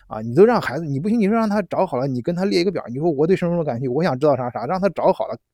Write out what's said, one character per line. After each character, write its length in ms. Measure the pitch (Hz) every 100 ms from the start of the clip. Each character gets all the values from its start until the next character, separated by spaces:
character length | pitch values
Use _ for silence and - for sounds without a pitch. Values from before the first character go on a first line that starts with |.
| _
啊， 160 | 107
你 140 | 113 127
都 100 | 220
让 160 | 220
孩 160 | - 139
子， 80 | 165
你 140 | 135
不 100 | 196
行， 100 | 233
你 40 |
就 80 | 196
让 180 | 226 220
他 100 | 208
找 240 | 180 135 185
好 100 | 127
了， 100 | 139
你 140 | 123
跟 140 | 139 175
他 100 | 196
列 160 | 190
一 20 |
个 80 | 185
表， 140 | 160 -
你 120 | 127
说 100 | 170
我 160 | 139 160
对 100 | 185
什 80 | 175
么 40 |
什 60 | 170
么 60 |
感 140 | 147 120
兴 60 | 131
趣， 20 |
我 160 | 131
想 140 | 175 127
知 80 | 151
道 100 | 131
啥 100 | 120
啥， 160 | 110 120
让 120 | 185
他 80 | 190
找 220 | - 151
好 160 | - -
了， 80 | 117 _